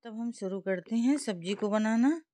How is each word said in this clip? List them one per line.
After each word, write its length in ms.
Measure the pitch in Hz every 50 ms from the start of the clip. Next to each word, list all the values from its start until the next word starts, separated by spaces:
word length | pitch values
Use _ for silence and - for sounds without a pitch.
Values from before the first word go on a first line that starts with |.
| _
तब 160 | 240 220 220
हम 120 | 233 233 233
शुरू 280 | - 202 185 185 196
करते 360 | 175 196 190 180 175 - 220
हैं 220 | 233 233 254 285 294
सब्ज़ी 360 | 285 - 202 175 165 180 202
को 140 | 196 214 208
बनाना। 540 | 202 214 214 220 226 226 240 277 320 330 - _